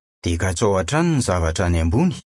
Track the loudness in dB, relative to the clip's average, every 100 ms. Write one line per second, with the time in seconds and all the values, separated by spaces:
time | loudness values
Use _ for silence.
0 | _ _ -4 -2 -2 0 2 2 0 0
1 | 2 0 0 0 0 0 0 0 0 2
2 | 0 -2